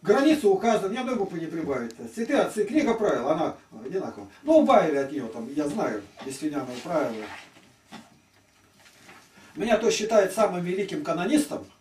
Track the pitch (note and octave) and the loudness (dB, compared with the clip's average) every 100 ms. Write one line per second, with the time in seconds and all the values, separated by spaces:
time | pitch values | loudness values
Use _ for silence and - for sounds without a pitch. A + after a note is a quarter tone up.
0 | - C4 D4 D#4+ G#3 F#3+ A3+ G#3 F#3+ A#3 | 4 4 6 4 4 4 2 0 0 -4
1 | B3 A#3 F#3+ F3 D#3+ E3 C#3+ C3 A#2 - | -4 -4 -4 -6 -8 -6 -4 -4 -6 -10
2 | A#2+ - A#3 C#4 F#3+ G#3+ G3 D4+ B3+ A3+ | -14 -8 -2 0 0 0 0 2 2 2
3 | G#3 - - E3 D3 - _ - - F3+ | 2 0 0 0 -2 -6 _ -16 -8 -6
4 | - - - - D4 D#4+ C4 A#3 E3+ C#3 | -8 -12 -18 -12 4 6 8 6 6 0
5 | C#3 G2+ A2+ A2+ A2+ C#3+ D3 G#3+ D#3 G#2+ | -2 -6 -8 -10 -8 -4 -4 -2 -4 -4
6 | G2 - C3 C3 D#3 D3 B2+ B2 E3 E3 | -10 -16 -14 -8 -6 -6 -8 -12 -4 -2
7 | C#3 A2 G#2 - - - _ _ _ - | -2 -6 -12 -14 -20 -20 _ _ _ -20
8 | - _ _ _ _ _ _ _ - _ | -20 _ _ _ _ _ _ _ -20 _
9 | - - _ _ - - G#3+ G#3+ A3+ - | -20 -20 _ _ -20 -6 2 2 2 0
10 | G#3+ A3 F#3+ A3+ G#3 F3+ F3 F#3+ G3 D#3+ | 2 4 4 2 0 0 -4 -4 -4 -6
11 | D3 D#3+ F#3+ D4 - - - _ | -4 -4 2 2 0 -6 -12 _